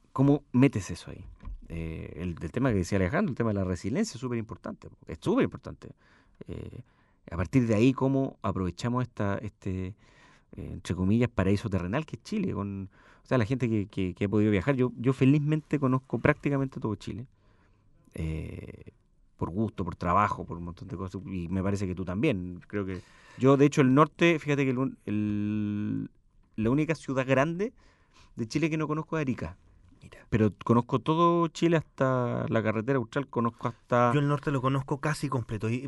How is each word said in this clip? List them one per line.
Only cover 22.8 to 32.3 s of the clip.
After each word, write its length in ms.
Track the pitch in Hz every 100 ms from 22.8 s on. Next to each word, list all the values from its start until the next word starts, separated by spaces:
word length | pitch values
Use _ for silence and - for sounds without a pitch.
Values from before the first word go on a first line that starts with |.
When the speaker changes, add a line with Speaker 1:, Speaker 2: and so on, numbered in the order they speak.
| 95
Speaker 1:
que 160 | 92 - - - -
yo, 180 | 127 139
de 100 | 143
hecho, 160 | 156
el 120 | 131
norte, 460 | 135 156 - 170 156
fíjate 260 | 147 139 135
que 60 |
el 60 | 123
un-, 180 | 135 - -
el, 1040 | 104 104 104 104 107 104 104 107 107 104 - _ _ _ -
la 140 | 110
única 240 | 139 151 151
ciudad 300 | - 131 127
grande 460 | 131 151 170 220 - _ _ _ _ - -
de 120 | 113
Chile 220 | 147 160
que 80 | 156
no 100 | 151
conozco 300 | 151 151 160
es 40 |
Arica. 340 | 135 110 76 - _ _ _ -
Speaker 2:
Mira. 240 | - - -
Speaker 1:
Pero 220 | 104 107 -
conozco 360 | - 117 120 131
todo 480 | 127 160 170 170 165
Chile 280 | - 170 165
hasta 680 | - - 131 127 120